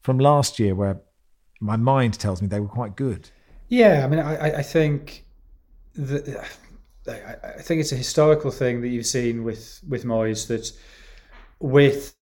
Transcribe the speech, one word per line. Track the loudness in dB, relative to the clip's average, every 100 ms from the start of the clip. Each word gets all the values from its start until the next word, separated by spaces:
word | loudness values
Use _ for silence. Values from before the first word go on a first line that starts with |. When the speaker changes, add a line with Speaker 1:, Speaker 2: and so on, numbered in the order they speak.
Speaker 1:
from | 0 4
last | 6 4 2 0
year, | 0 0
where | -2 -4 _ _ _ _ _ _
my | -4
mind | 0 2 2 2 -2
tells | -4 -2
me | -4
they | -4
were | -4
quite | -6 -10
good. | -6 -6 -6 -12 _ _ -20 -2
Speaker 2:
Yeah, | 6 6 6
I | 2
mean, | 0
I, | 0 -2
I, | -2 -2
I |
think | 0 2 2 0 -6 -20 -20 -20 -20 -20 _ -20 -20 -10
that, | -6 -4 -6 -12 -14 -18 -20 -20 _ -18 -14
I, | -14 -14 -16 -16 -16
I |
think | -4 -2
it's | -2
a | -4
historical | -2 4 6 4 2
thing | -2 -2 0
that | -4
you've | -4
seen | -2 -2 -2 -2
with, | -6 -8 -14 -20 -8
with | -8
Moyes, | -2 0 0 -2 -4
that | -6 -6 -16 -20 -20 -20 -20 _ -20 -20 _
with | 2 6 6 4 -8 _